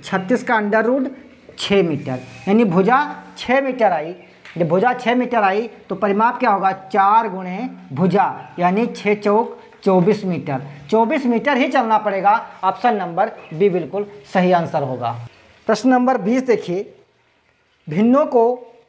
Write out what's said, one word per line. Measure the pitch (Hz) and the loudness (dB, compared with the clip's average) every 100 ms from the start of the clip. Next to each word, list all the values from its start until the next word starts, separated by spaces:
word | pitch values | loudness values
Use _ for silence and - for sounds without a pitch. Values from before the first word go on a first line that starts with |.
छत्तीस | - 190 185 247 | -4 -6 -2 -4
का | - 226 | 0 -2
under | 208 220 214 | 0 0 2
root | 262 262 - - - - - | 0 -2 -8 -20 -20 -20 -10
छः | - 196 | 0 2
मीटर, | 175 143 143 131 - - - | 2 -2 -6 -8 -10 -12 0
यानी | 208 233 | 2 4
भुजा | 175 190 254 294 - - - | 2 4 2 0 -8 -16 -16
छः | - 262 | -2 0
मीटर | 277 254 220 | 0 0 0
आई। | 165 156 185 - - - - | 0 -4 -12 -18 -20 -16 -4
जब | 170 | 0
भुजा | 175 233 | 2 0
छः | 247 220 247 | 0 -2 0
मीटर | 247 240 | 0 0
आई | 196 196 233 - - | 0 0 -4 -10 -10
तो | 185 | -4
परिमाप | 220 202 226 240 | 0 2 2 2
क्या | 247 | 0
होगा? | 196 190 | 2 0
चार | 190 - 208 196 220 226 | -2 -4 2 4 4 2
गुणे | 185 185 185 254 - - | -6 -8 -8 -8 -12 -12
भुजा, | 135 185 196 170 - - - | -2 0 2 0 -2 -14 -2
यानी | 175 190 233 | 0 2 0
छः | - 202 208 | -2 -2 0
चौक | 208 208 233 - - - | 2 2 0 -6 -20 -4
चौबीस | - 185 175 208 190 | 2 4 4 2 0
मीटर। | 165 - 135 - - - | -6 -4 -8 -8 -18 -2
चौबीस | 220 226 302 247 | 2 2 2 0
मीटर | 233 226 269 | 0 0 0
ही | 269 | 0
चलना | 269 226 220 | 0 2 0
पड़ेगा। | 214 196 190 220 233 - | 0 0 2 2 0 -4
ऑप्शन | 185 190 247 220 | -4 0 0 0
नंबर | 175 170 214 - - | -4 -2 -4 -4 -16
बी | 156 202 | 0 2
बिल्कुल | 180 151 190 202 - - | 2 -4 -6 -8 -12 -4
सही | 196 180 | 0 2
आंसर | 180 165 160 | 2 0 -4
होगा। | 135 127 117 117 - _ _ _ - | -4 -6 -6 -8 -12 _ _ _ -2
प्रश्न | 220 254 | 0 4
नंबर | 254 247 254 | 2 2 0
बीस | 190 254 | 0 -2
देखिए, | 254 220 - 175 214 - _ _ _ _ _ _ _ _ - | 0 -2 -2 -8 -8 -16 _ _ _ _ _ _ _ _ -8
भिन्नों | 151 226 262 269 | 0 2 4 2
को | 262 226 247 - - | 2 2 0 -10 -20